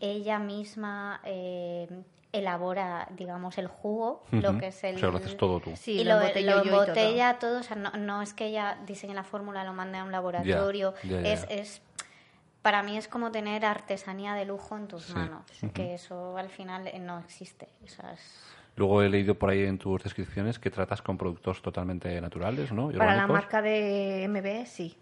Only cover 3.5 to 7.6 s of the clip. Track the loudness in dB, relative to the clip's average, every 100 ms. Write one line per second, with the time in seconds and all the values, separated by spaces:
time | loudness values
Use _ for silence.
3.5 | -6 -6 -6 -4 -2 -2 -4 0 2 4
4.5 | 2 -2 -4 -4 0 2 2 -4 0 2
5.5 | 2 -2 -8 -2 2 6 6 6 4 6
6.5 | 6 8 6 6 6 6 6 4 4 0
7.5 | -2